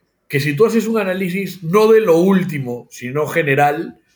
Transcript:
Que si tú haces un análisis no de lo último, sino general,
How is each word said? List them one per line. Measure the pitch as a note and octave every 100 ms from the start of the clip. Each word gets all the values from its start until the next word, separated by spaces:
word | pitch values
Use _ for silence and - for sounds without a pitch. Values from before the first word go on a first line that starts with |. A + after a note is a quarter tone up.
| _ _ -
Que | C#3+
si | D3 D3
tú |
haces | A3 A3+ G#3+
un | A3+
análisis | F#3+ F#3 F#3 F#3+ F#3+ -
no | D#3+ G3+ A3
de | A3
lo | G3 E3
último, | F#3+ F#3+ D3 D3 B2 A#2+ -
sino | - B2 C#3+ D3
general, | E3 D3 C#3 C#3+ D#3 F3 - _